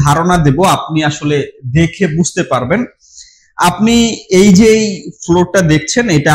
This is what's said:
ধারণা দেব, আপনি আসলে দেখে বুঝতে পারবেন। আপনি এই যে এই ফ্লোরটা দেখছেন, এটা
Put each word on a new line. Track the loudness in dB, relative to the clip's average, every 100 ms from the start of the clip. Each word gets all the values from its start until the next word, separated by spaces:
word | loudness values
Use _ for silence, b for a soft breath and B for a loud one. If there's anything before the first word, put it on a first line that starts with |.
ধারণা | 0 0 0 0
দেব, | 0 0 0 -2
আপনি | -4 -4
আসলে | -4 -4 -4 -4 -6 -12 -6 -2
দেখে | -2 -2 -4 -2
বুঝতে | -4 -4
পারবেন। | -4 -4 -2 -4 -4 _ B B B B B B
আপনি | -2 0 0 2 0 -2 -2 2
এই | 4
যে | 6 6 4
এই | 0 -6 -12 -10
ফ্লোরটা | -2 0 0 0
দেখছেন, | 0 0 -2 -4 0
এটা | 0 2